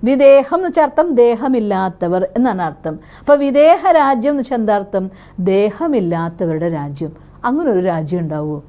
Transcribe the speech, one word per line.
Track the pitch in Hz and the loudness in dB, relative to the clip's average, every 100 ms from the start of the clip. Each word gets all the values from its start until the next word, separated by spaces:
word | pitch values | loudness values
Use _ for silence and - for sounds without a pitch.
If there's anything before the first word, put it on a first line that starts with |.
| 220 | 0
വിദേഹം | 269 277 277 277 339 | 4 6 6 4 -2
എന്ന് | 370 302 | -2 0
ചേർത്തം | 302 - 339 247 | 0 0 0 4
ദേഹമില്ലാത്തവർ | 233 233 262 254 214 190 190 185 175 185 185 - | 2 2 -2 -2 0 -2 -2 -4 -2 -2 -2 -2
എന്നാണ് | 254 190 165 | -2 -2 -6
അർത്ഥം. | 147 165 156 - - | -6 -10 -10 -14 -16
അപ്പൊ | - 285 | 0 2
വിദേഹ | 277 277 302 370 381 330 | 2 4 4 4 4 2
രാജ്യം | 277 269 247 | 2 0 0
എന്ന് | 285 | -2
വെച്ചാൽ | 240 247 | -4 -4
എന്താ | 220 208 | 0 -2
അർത്ഥം? | 196 196 190 - - - 180 | -2 -6 -6 -12 -20 -6 0
ദേഹമില്ലാത്തവരുടെ | 190 208 202 330 269 175 165 170 165 175 160 175 160 | 0 0 -2 -2 -2 -2 -4 -6 -6 -4 -2 -4 -6
രാജ്യം. | 143 143 160 147 - - 240 | -8 -10 -12 -12 -20 -10 -4
അങ്ങനെ | 277 330 | -2 -2
ഒരു | 196 180 | -2 -2
രാജ്യം | 165 156 175 | -4 -4 -6
ഉണ്ടാവുമോ? | 165 151 151 147 | -6 -6 -8 -10